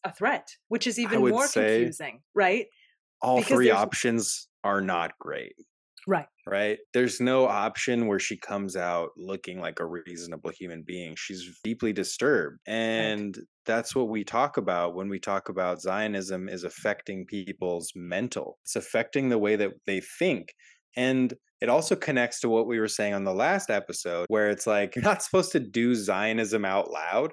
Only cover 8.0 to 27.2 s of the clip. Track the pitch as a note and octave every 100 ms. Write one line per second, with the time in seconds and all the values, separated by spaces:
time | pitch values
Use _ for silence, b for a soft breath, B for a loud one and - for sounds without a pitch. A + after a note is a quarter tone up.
8 | A2+ F#2+ - G2+ - G2+ G2 F#2 F2 F2
9 | E2 - F#2 F#2+ - F2+ E2+ E2 E2 E2+
10 | E2+ E2+ E2+ D#2+ E2 - F2+ E2 E2 F2+
11 | E2 D#2+ - F#2 F2+ - G#2+ A2+ A2+ G2
12 | F2+ - C3+ A#2+ D2 D2+ - A2 A2+ A2+
13 | A2 G#2 G#2 F#2+ - _ - A2+ - C3
14 | A2+ A2 G2 A2+ C#3+ C#3+ F#2 F2 F2 F2+
15 | G2 F#2+ - G2 - F#2 F2+ F2 F#2 G2+
16 | G#2+ G2+ F#2 F#2 F#2+ F#2 E2+ - G#2+ G2+
17 | - F#2+ F#2 G#2 F#2 F#2 F2+ F2 E2 F2+
18 | F2 F2+ B2 - - - - - - A2+
19 | A#2 C#3 C3 A#2 G#2 G#2+ G2+ - - F#2+
20 | - - F#3 A2 - - b b _ B2+
21 | C3 C3 B2+ B2+ _ - A#2 D3 D#3+ F#3
22 | - C3 A#2+ - A#2 A2+ A2+ A#2 A2 -
23 | G#2 G2+ F#2+ F#2 D3 G3 - G#2 - -
24 | F2+ F2 F2 G#2+ G#2 G2+ A2+ G#2 G2 B2
25 | G#3 G#3 - F#3+ F#3 D#3 A2 A#2 A#2+ A#2
26 | G2+ F#2+ G#2+ A2+ G#2+ A2 G2 G2 - D#2
27 | D#2+ G#2+